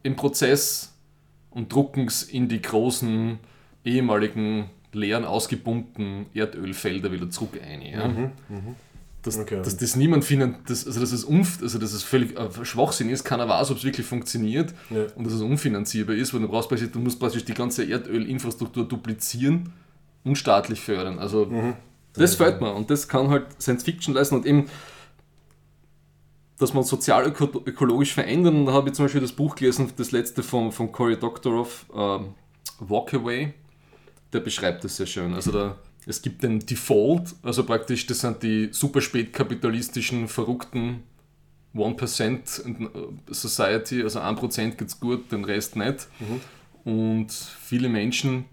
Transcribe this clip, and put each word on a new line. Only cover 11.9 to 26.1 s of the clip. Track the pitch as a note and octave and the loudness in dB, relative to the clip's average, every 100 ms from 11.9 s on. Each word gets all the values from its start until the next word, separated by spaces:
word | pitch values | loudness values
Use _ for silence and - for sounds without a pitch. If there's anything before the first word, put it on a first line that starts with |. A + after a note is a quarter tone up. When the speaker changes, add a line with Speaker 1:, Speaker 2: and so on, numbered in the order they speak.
Speaker 1:
es | G2+ | -4
völlig, | - C3 A2+ - | 2 2 2 -2
äh, | G#2+ F#2 - | -8 -6 -6
Schwachsinn | A2+ C#3+ - A2+ | 2 2 2 0
ist, | C3 | -2
keiner | - B2 A#2 | -2 -2 2
weiß, | E2+ C3+ | 2 2
ob's | C3 | 0
wirklich | C3+ C3+ A2+ | -2 -2 -4
funktioniert | B2 - A#2+ G#2+ C3 E3+ - - | -6 -4 -2 0 0 -2 -4 -6
Speaker 2:
Ja. | A2 G#2+ - | -4 -4 -4
Speaker 1:
und | A#2 | -4
dass | |
es | A2 | -2
unfinanzierbar | A2 C#3+ C#3+ G2+ G#2 A2 G#2 G#2+ | 0 0 2 0 -2 -2 0 0
ist, | B2 | 0
weil | B2 | -2
du | G#2+ | 0
brauchst | A2 A#2 | -2 0
praktisch, | A#2+ A#2 | -2 -2
du | A#2 | -2
musst | B2 B2 | -2 0
praktisch | B2 B2 - | -2 -2 -4
die | |
ganze | G#2+ B2 B2 A2 | -2 -2 -2 -2
Erdölinfrastruktur | A#2+ - A2+ A2 C3 B2 A2 A2+ A#2+ A2+ | -2 -2 -2 -2 -4 -6 -6 -4 -2 -2
duplizieren | A#2 A2+ G#2+ - A#2+ C#3 E3+ F3 - - _ _ _ | -4 -4 -6 -4 0 2 2 -2 -14 -20 _ _ _
und | C3 C#3+ | -2 0
staatlich | - G2+ G2+ G#2+ | 4 4 4 -6
fördern. | - G2 F#2 F2+ | -2 -2 -2 -4
Also | G2+ G#2 G#2 | 0 2 2
Speaker 2:
Mhm. | A#2 A#2+ A#2 - _ _ | 2 -2 -4 -14 _ _
Speaker 1:
das | - F3 | 4 4
Speaker 2:
Mhm. | - | 8
Speaker 1:
fällt | E3 F#3 | 4 4
mir | A2 | -2
und | G2+ A2 | -2 0
das | D3 - | 0 2
kann | C3+ C3+ | 2 4
halt | C#3+ C#3 - | 4 2 -6
Science | - B2 | 0 0
Fiction | - - - | 0 -4 0
leisten | C3+ C#3+ C3+ | 2 4 4
und | C#3+ | 6
eben, | D3 C#3+ - - - - _ _ _ _ _ _ _ _ _ _ | 6 4 -8 -18 -20 -20 _ _ _ _ _ _ _ _ _ _